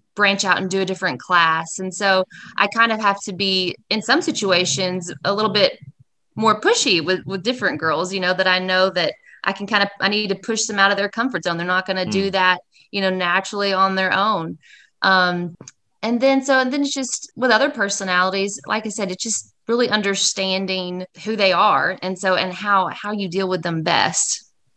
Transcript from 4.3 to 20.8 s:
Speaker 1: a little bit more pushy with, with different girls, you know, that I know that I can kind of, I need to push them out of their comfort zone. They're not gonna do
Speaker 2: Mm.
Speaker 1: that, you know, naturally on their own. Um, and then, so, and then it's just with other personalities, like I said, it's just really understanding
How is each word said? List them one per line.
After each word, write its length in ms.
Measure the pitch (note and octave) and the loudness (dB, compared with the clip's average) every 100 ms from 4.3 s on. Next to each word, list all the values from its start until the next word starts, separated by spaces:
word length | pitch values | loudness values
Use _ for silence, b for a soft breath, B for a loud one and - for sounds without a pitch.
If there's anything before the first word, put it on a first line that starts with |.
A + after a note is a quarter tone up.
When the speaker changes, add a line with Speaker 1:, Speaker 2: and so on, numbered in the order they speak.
| - G3 F3 F3+ - F#3 F#3 F3 - | -2 2 2 2 0 -2 -2 -6 -6
Speaker 1:
a 80 | - | -2
little 200 | G3+ G#3+ | 0 0
bit 260 | G3+ G3 - - - _ _ _ | 2 2 0 -20 -20 _ _ _
more 260 | - A3 G#3+ | 0 2 2
pushy 440 | F#4 A#4 C4+ F3 | 2 2 2 0
with, 200 | D#3 F#3 E3+ | 0 -2 -2
with 180 | F#3+ | -6
different 340 | G3 B3+ G3 D#3 | -4 -2 -2 -2
girls, 340 | D#3+ D3+ F3+ | -2 0 -2
you 60 | F#3+ | -2
know, 160 | F3+ | -2
that 140 | F#3 F#3 | 0 2
I 100 | F#3 | 2
know 320 | F#3 F#3 F#3+ | 2 2 2
that 240 | F#3 D#3+ - B B | 2 -2 -4 B B
I 80 | - | -6
can 160 | - G3+ | -6 -2
kind 160 | G#3 | 0
of, 40 | G3+ - | 0 -2
I 80 | G3 | -2
need 200 | G#3 G#3 | -2 -2
to 40 | |
push 300 | F#3+ - A3 - | -4 -4 -4 -2
them 140 | G3+ | 2
out 100 | G3 | 2
of 60 | G3+ | 2
their 120 | G3+ | -2
comfort 360 | A3+ C4 F3+ | -2 -4 -2
zone. 120 | F3 E3 | -4 -4
They're 100 | F3+ | 0
not 200 | F#3 F#3 | -2 -2
gonna 200 | F#3 F3+ | -4 -2
do 220 | G3+ G3 | 0 0
Speaker 2:
Mm. 40 | |
Speaker 1:
that, 260 | F#3 F#3 F3+ - b b | 2 2 2 -2 b b
you 100 | G3+ | -2
know, 100 | F#3+ | 0
naturally 640 | F#3 F3+ F#3 F#3+ G#3 G3+ | 0 0 0 -2 -4 0
on 220 | F#3+ F#3+ | 2 2
their 180 | F#3+ F#3+ | 2 0
own. 460 | F#3 G#3 G3 E3 E3+ b b b - | 2 0 0 -4 -10 b b b -2
Um, 520 | F#3+ F#3+ F3+ F3+ F3 E3+ - _ _ - | 2 4 4 0 -4 -10 -20 _ _ -8
and 180 | A3+ A#3 | -2 2
then, 240 | C4+ C4+ | 4 4
so, 140 | C4+ C4 | 4 2
and 140 | B3+ | 2
then 80 | C#4+ | 0
it's 100 | C#4 | -2
just 380 | C4+ B3+ - - - | -2 -6 -8 -10 -2
with 160 | B3 | 2
other 180 | A3 C#4+ | 4 4
personalities, 880 | A3+ G3+ - F#3+ F3+ F#3 G3 G3 G3+ - | 0 -2 -2 0 2 2 0 -4 -6 -4
like 180 | A3 | -4
I 40 | A3 | -4
said, 220 | G3+ F#3+ | -6 -6
it's 100 | F#3 | -4
just 320 | A3+ G#3 - _ - | -6 -6 -8 _ -4
really 200 | A#3+ A#3 | 0 2
understanding 1160 | G#3+ G3+ G3 - - F#3+ F#3+ F#3+ F#3+ | 2 0 0 -2 -2 -2 -2 -2 -4